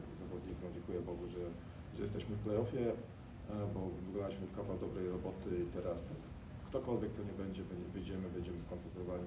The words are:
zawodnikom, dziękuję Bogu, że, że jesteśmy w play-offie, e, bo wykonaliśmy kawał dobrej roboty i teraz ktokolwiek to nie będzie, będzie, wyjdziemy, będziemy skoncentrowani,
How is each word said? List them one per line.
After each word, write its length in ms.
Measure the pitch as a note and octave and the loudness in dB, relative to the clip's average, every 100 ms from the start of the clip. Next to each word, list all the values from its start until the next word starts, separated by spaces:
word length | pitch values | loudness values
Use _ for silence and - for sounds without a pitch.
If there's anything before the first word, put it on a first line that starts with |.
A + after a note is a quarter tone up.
| E2 - | -4 -6
zawodnikom, 520 | F2+ F2+ F#2 F2 F2+ | -4 -4 -4 -4 -4
dziękuję 260 | F2 E2+ F2+ | -4 0 0
Bogu, 280 | E2+ E2+ E2+ | 0 -2 -2
że, 100 | F2+ E2+ E2 - - - | -2 -2 -4 -8 -8 -6
że 80 | - | 0
jesteśmy 340 | G2+ G#2+ A2 G#2 | 0 2 0 0
w 100 | G#2+ | 6
play-offie, 460 | G#2+ A2 B2+ A#2 - - - - - - | 6 6 4 4 4 -2 -8 -10 -8 -2
e, 240 | G#2 G2 | 0 2
bo 60 | F#2+ F#2 E2+ F#2 | 2 0 -2 -2
wykonaliśmy 400 | G2+ G2 G2 F#2 G#2 | 0 0 0 -2 -2
kawał 220 | G#2 F2+ | 0 2
dobrej 300 | F#2 F#2 F2+ | 0 2 2
roboty 420 | F2+ F#2+ F#2 G#2 F2+ | 2 0 -2 2 2
i 40 | E2+ | 2
teraz 560 | F2+ F2 E2 - - - - - - - | 2 0 0 -2 -4 -6 -8 -8 -8 0
ktokolwiek 460 | C3 B2 A2 G#2 | 0 4 4 4
to 100 | - | 0
nie 100 | G2+ | -2
będzie, 300 | F#2 F#2+ F#2 | 0 -2 -2
będzie, 260 | F2+ F2+ - | -2 -2 -2
wyjdziemy, 340 | G2 F2+ F#2+ F2+ | -2 -2 0 0
będziemy 320 | F2 E2+ E2+ | 0 -2 -2
skoncentrowani, 600 | - E2+ - F2+ F2+ F2+ | -2 -4 -4 -4 0 0